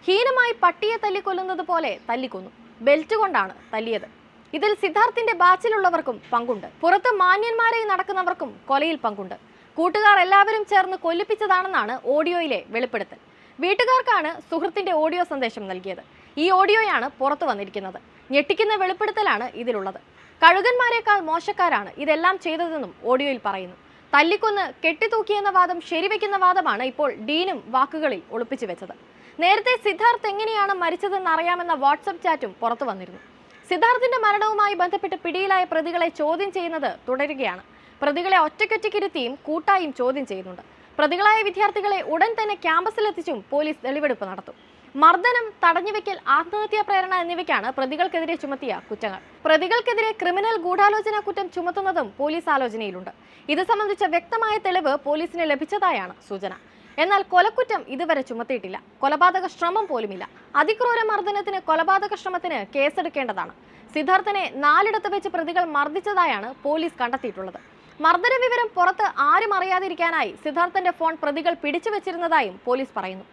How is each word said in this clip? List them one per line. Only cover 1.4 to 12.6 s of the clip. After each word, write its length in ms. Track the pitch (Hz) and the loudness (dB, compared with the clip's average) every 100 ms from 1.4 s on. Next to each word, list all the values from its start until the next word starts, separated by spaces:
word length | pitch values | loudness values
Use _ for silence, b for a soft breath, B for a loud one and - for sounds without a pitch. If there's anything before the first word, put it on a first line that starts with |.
| 381 349 339 | -4 -6 -2
പോലെ 280 | 339 302 190 - | -2 -2 -6 -4
തല്ലിക്കൊന്നു. 420 | 240 254 196 190 - - - | -4 -4 -10 -14 -20 -20 -4
ബെൽറ്റ് 340 | 233 294 311 427 | 2 2 2 0
കൊണ്ടാണ് 380 | 403 269 190 - - | 2 0 -2 -6 -8
തല്ലിയത്. 340 | 220 226 214 - - - - - | -6 -4 -4 -6 -20 -20 -20 -10
ഇതിൽ 200 | 302 415 415 | -2 0 0
സിദ്ധാർത്ഥിന്റെ 520 | 392 320 466 - 453 | 0 2 2 2 -2
ബാച്ചിലുള്ളവർക്കും 880 | 427 359 370 453 427 370 339 311 214 - | 4 4 4 2 2 2 0 -4 -8 -2
പങ്കുണ്ട്. 340 | 240 240 220 175 - | -2 -2 -6 -8 -2
പുറത്ത് 280 | 320 381 494 427 | 2 4 2 2
മാന്യന്മാരായി 640 | 359 392 466 453 466 466 | 4 4 2 0 2 0
നടക്കുന്നവർക്കും 760 | 427 381 370 381 359 349 277 208 - | 0 -2 -2 -2 -2 -4 -8 -12 -2
കൊലയിൽ 260 | 277 311 320 233 | 0 0 -2 -4
പങ്കുണ്ട്. 300 | 208 190 - b b b - | -6 -12 -14 b b b -2
കൂട്ടുകാർ 420 | 349 415 427 403 | 0 4 6 6
എല്ലാവരും 460 | 370 392 403 440 415 | 6 6 6 2 2
ചേർന്ന് 320 | 403 370 370 | 2 2 -2
കൊല്ലിപ്പിച്ചതാണെന്നാണ് 1000 | 339 339 415 415 415 370 370 339 214 247 - | -2 -2 -2 -2 2 0 2 -2 -2 -4 0
ഓഡിയോയിലെ 580 | 285 320 349 330 220 | 0 2 0 -2 -4